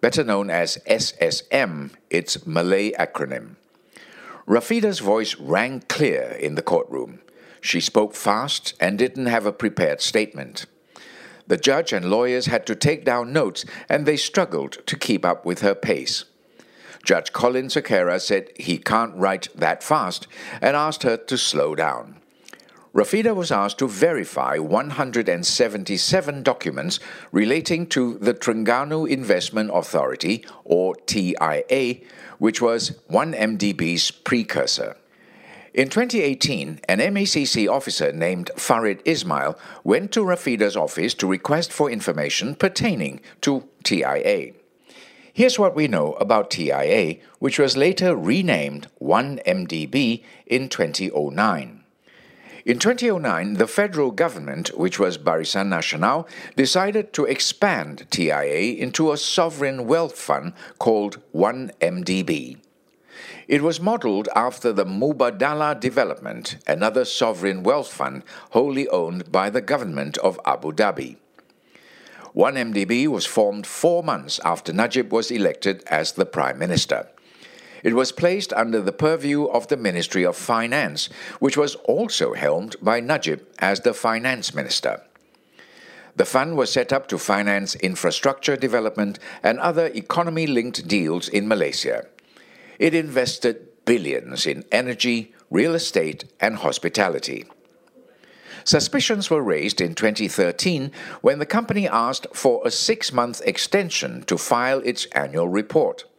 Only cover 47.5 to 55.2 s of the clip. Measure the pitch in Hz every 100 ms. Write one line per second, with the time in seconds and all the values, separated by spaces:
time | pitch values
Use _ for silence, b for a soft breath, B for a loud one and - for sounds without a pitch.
47.5 | 131 139 131 151 185 180 147 80 147 180
48.5 | 98 73 71 - _ 71 92 135 139 -
49.5 | 92 90 82 76 131 131 117 B B -
50.5 | 127 131 - 87 71 92 76 73 73 90
51.5 | 85 65 - _ _ B B B B B
52.5 | B - 120 202 247 240 190 143 85 95
53.5 | 104 110 - 202 170 135 104 165 92 71
54.5 | 69 85 - - - 95 82